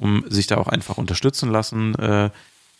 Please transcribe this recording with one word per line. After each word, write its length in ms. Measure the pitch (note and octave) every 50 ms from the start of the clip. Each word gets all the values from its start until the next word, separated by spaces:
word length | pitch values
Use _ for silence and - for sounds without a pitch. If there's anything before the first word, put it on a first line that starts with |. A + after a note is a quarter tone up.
um 240 | - G#2 G#2 G#2 - -
sich 200 | G#2 G2+ G2 -
da 100 | G#2+ F2+
auch 100 | - -
einfach 300 | - - - - G2 -
unterstützen 520 | B2 - - - - C3+ - - C#3 A#2+
lassen, 460 | A2 A2 A2 - A#2 A2 A2 A2 G#2+
äh, 340 | - G#2+ A2 G#2 G#2 G#2 G#2 - - - - _ _ _ _ _